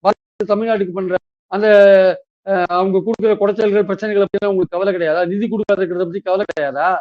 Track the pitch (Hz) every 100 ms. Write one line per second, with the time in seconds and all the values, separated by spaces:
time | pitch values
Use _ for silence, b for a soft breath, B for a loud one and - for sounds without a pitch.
0 | 190 - _ _ 196 208 226 220 185 202
1 | 185 180 _ _ _ 196 214 208 202 190
2 | 185 170 _ _ 190 190 175 180 196 190
3 | 185 226 214 208 202 202 214 202 196 196
4 | 214 202 196 202 202 190 175 175 196 180
5 | 160 165 175 202 214 208 - 196 185 180
6 | 180 190 196 190 202 - 143 135 170 175